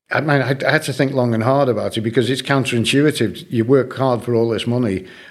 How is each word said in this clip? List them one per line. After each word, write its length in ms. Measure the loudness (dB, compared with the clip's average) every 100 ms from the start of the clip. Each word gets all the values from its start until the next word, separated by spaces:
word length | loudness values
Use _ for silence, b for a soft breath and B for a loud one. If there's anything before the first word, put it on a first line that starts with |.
| -4
I 80 | -2
mean, 220 | 2 0
I, 160 | 0 -2 0
I 40 |
had 120 | 0
to 100 | -2
think 200 | -2 -2
long 200 | 0 0
and 100 | 0
hard 260 | 2 2 2
about 280 | 0 -2 -4
it 40 |
because 280 | -2 0 0
it's 120 | -2
counterintuitive. 1080 | 0 0 0 0 0 2 2 2 -2 -4 -6
You 140 | -2
work 320 | 2 2 2 -2
hard 280 | -2 0
for 120 | 0 0
all 140 | 0
this 180 | 0 -2
money, 380 | -2 0 -2 B B B